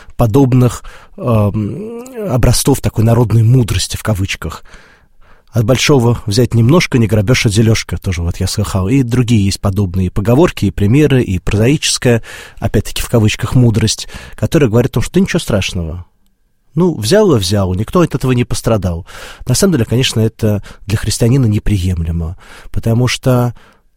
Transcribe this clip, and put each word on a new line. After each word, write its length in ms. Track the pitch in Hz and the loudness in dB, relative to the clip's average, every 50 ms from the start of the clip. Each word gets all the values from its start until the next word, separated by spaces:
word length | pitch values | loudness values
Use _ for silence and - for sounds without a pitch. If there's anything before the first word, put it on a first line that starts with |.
| - - - | -20 -10 -4
подобных, 680 | - 123 113 98 143 139 123 127 127 123 120 - - - - - - - - - - | -2 0 2 4 4 4 4 4 4 2 2 0 -4 -12 -16 -18 -18 -20 -20 -14 -8
эм, 840 | - 123 117 107 104 101 95 110 104 101 - 170 208 226 233 233 247 262 269 226 208 - | -4 0 0 2 2 0 -2 -2 -4 -6 -8 -10 -12 -12 -12 -14 -14 -14 -12 -10 -6 -4
образцов 500 | 120 131 - 127 107 - - 147 135 - | -2 2 2 2 2 2 2 0 0 0
такой 240 | - 120 - - 110 | 0 -4 -2 0 2
народной 380 | 113 117 120 123 98 110 117 | 2 4 2 2 2 2 2
мудрости, 560 | 110 110 127 131 120 90 - 90 - - - - | 4 4 4 4 2 0 -2 -4 -4 -6 -8 -6
в 40 | |
кавычках. 600 | - 107 107 92 98 - - - - 82 - - - - - - - _ _ _ _ _ _ - - - - _ _ _ | -4 -4 -2 -2 -4 -6 -6 -8 -10 -10 -12 -12 -16 -20 -20 -20 -20 _ _ _ _ _ _ -20 -20 -20 -20 _ _ _
«От 160 | - 117 113 | -4 -2 0
большого 560 | 101 131 - - - 147 131 117 120 120 - - | 2 2 2 2 2 4 4 4 2 0 0 -2
взять 300 | 107 98 120 120 - - | -4 0 0 0 2 2
немножко, 420 | 113 113 117 156 180 175 - - | 2 4 4 4 4 2 2 0
не 100 | 127 - | 0 2
грабёж, 380 | 92 113 107 98 92 131 - - | 2 2 0 2 2 2 2 2
а 60 | 117 | 0
делёжка», 480 | 95 113 117 110 113 - - - - - | 2 2 2 2 2 0 -2 -6 -8 -8
тоже 240 | - 98 87 85 | -6 -6 -4 -4
вот 160 | 85 82 - - | -4 -4 -4 -4
я 80 | 95 | -4
слыхал. 420 | 92 - - 101 - - 95 90 95 | -4 -2 -4 -4 -2 -2 -2 0 0
И 140 | 131 139 | 2 0
другие 420 | 131 117 117 - 123 107 120 104 98 | 0 0 0 0 2 2 2 2 2
есть 160 | 98 - - | 0 -2 -2
подобные 500 | - 101 95 101 104 87 87 95 92 92 | -2 -2 0 0 -2 -2 -2 -2 -2 -2
поговорки, 540 | - - 98 113 120 139 180 - - - 104 | -2 -2 0 2 4 4 4 2 2 0 -2
и 60 | 98 | -2
примеры, 520 | - - 101 101 120 147 151 - 135 123 | 0 0 2 2 4 4 4 4 2 2
и 160 | - - 95 85 | 0 0 -2 -4
прозаическая, 840 | - - - 101 110 123 151 156 - - - - - 127 120 113 - - - - - - - - | -2 -2 0 2 2 2 0 0 -2 -4 -4 -2 0 0 0 0 -2 -6 -16 -18 -20 -20 -12 -8
опять-таки 440 | - 110 - 107 - - - - | -6 -2 -2 -2 -2 -2 -6 -8
в 80 | - - | -6 -2
кавычках, 440 | - 117 107 107 - - - - - | 0 2 2 2 0 -2 -4 0 2
мудрость, 540 | 131 123 120 101 107 110 107 - - - - - - - - - | 2 4 4 2 2 0 -2 -2 -4 -10 -14 -16 -18 -18 -16 -10
которая 360 | - 127 - - 165 147 113 | -6 -4 0 2 2 2 2
говорит 220 | 101 120 127 131 | 2 2 0 0
о 20 | - | 0
том, 80 | 127 | -2
что 180 | - - - 180 | -2 0 0 0
ничего 200 | 196 - - 170 | 0 0 -2 -4
страшного. 680 | - - 120 98 - - - 92 82 78 80 87 87 _ _ _ _ _ _ _ _ _ _ _ _ _ - | -2 -2 -2 -2 -2 -4 -6 -6 -6 -6 -8 -10 -14 _ _ _ _ _ _ _ _ _ _ _ _ _ -2
Ну, 200 | 156 185 180 151 | 0 0 0 0
взял 400 | - 104 110 175 214 214 190 143 | -2 0 2 4 4 4 4 4
и 40 | 110 | 2
взял, 360 | 90 90 107 101 98 90 92 | 2 0 0 0 0 0 -2
никто 280 | 90 110 - - 185 | -2 -4 -2 0 0
от 120 | 170 - - | 0 0 -2
этого 160 | 139 - 131 | -2 -2 0
не 120 | 127 120 123 | 0 0 0
пострадал. 600 | - - - - 123 113 101 90 92 85 82 - - - - - - - - - - | -2 -2 -4 -2 0 0 0 0 -2 -4 -6 -10 -14 -18 -18 -18 -18 -16 -10 -4 -2
На 60 | 127 | 0
самом 160 | - 202 196 | 2 2 2
деле, 120 | 165 127 110 | 2 2 0
конечно, 360 | - 113 123 131 - - 117 | 0 0 0 0 0 0 0
это 420 | 110 113 - - 110 107 104 98 - - - - - | 0 -2 -2 -2 -2 -2 -2 -2 -6 -10 -18 -14 -8
для 100 | - 101 | -4 -4
христианина 500 | - - - - - 120 113 127 143 127 | -4 -2 -4 -2 0 0 2 2 2 2
неприемлемо, 880 | 107 104 110 - - 104 95 87 95 90 82 82 82 82 85 82 82 90 - - - - - - - | 2 0 0 0 0 0 0 0 -2 -2 -2 -4 -4 -4 -4 -4 -6 -8 -12 -16 -20 -20 -20 -12 -8
потому 380 | - - - 117 113 117 123 123 | -6 -4 -2 0 0 2 2 0
что 480 | - - - 135 127 123 123 120 - - - _ _ _ _ _ _ | -2 -2 0 0 2 2 0 -2 -4 -8 -16 _ _ _ _ _ _